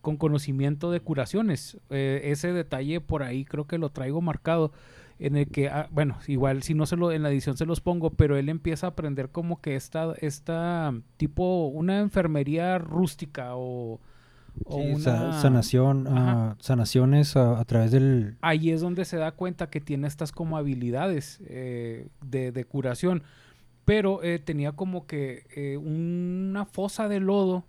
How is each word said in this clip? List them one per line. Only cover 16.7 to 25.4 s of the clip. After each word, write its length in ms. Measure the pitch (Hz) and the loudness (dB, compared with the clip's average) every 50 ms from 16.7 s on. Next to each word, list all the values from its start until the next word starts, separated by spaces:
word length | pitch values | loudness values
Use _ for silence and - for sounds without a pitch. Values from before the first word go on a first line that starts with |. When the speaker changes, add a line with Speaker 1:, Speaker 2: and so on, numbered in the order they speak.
| 135 123 113 - - 127 127 131 139 147 147 143 - | 2 2 2 2 4 4 6 6 6 6 6 6 6
Speaker 2:
a, 220 | 139 127 117 120 113 | 4 6 6 4 2
a 60 | 117 | 0
través 260 | - - 117 113 113 | 2 4 4 4 6
del 460 | 113 135 131 135 131 123 110 104 110 - - | 6 6 6 6 6 4 2 0 -4 -4 0
Speaker 1:
Ahí 280 | 165 160 160 156 160 | 2 2 4 2 2
es 100 | 160 160 | 2 2
donde 240 | 165 175 180 175 185 | 0 0 -2 -2 -4
se 120 | 165 - | -4 -2
da 160 | 165 156 160 160 | -4 -4 -4 -4
cuenta 360 | - 185 180 175 - 175 151 | -4 -4 -4 -4 -4 -8 -6
que 120 | - 156 | -6 -8
tiene 260 | 143 147 151 139 139 | -6 -4 -4 -2 -2
estas 240 | 147 147 - 165 143 | -4 -4 -4 -6 -8
como 260 | - - 175 160 156 | -6 -6 -6 -4 -2
habilidades, 840 | 156 147 143 135 123 123 120 117 127 156 196 185 147 139 - - - 202 | -2 -2 -2 -2 -2 -2 -2 -2 0 0 0 0 -2 -4 -6 -14 -18 -16
eh, 600 | - - 127 127 127 123 120 120 117 113 117 127 143 - _ - | -14 -12 -10 -8 -8 -6 -6 -6 -8 -8 -10 -12 -16 -18 _ -14
de, 280 | 135 123 135 127 127 120 | -6 -4 -2 -2 -2 -4
de 120 | 131 123 | -6 -8
curación. 600 | _ - 139 131 131 123 - - 175 185 170 143 - - - - - - _ - - _ _ _ | _ -4 -2 -2 -2 -2 0 0 2 0 0 -2 -6 -20 -20 -20 -20 -20 _ -20 -20 _ _ _
Pero, 380 | - 208 214 202 196 196 190 165 | 4 4 4 4 2 0 0 0
eh, 160 | 170 170 170 | -2 -2 -2
tenía 320 | - - 165 147 143 147 | -4 -4 -2 -2 -2 -2
como 380 | 147 147 196 185 185 180 170 - | -2 -4 -6 -4 -4 -6 -8 -6
que, 380 | - 147 139 135 123 127 | -6 -4 -4 -4 -6 -10